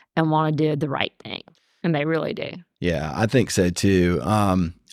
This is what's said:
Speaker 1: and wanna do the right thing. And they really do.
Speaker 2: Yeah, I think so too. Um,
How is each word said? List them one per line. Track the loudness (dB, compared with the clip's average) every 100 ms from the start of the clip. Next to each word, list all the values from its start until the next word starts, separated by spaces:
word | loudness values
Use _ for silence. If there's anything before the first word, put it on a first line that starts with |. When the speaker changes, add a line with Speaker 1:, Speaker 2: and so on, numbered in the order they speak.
| _ -2
Speaker 1:
and | 0
wanna | 2 2
do | 0 0 0
the | -2
right | -2 -4 -4
thing. | -14 -14 -16 _ _ _
And | -2
they | -2 0
really | -2 -4
do. | -6 -8 -12 -20 _
Speaker 2:
Yeah, | -2 -2 -4
I | -2 0
think | 2 2
so | 2 0
too. | 2 2 4 4 2
Um, | 0 0 2 2 0 -6 _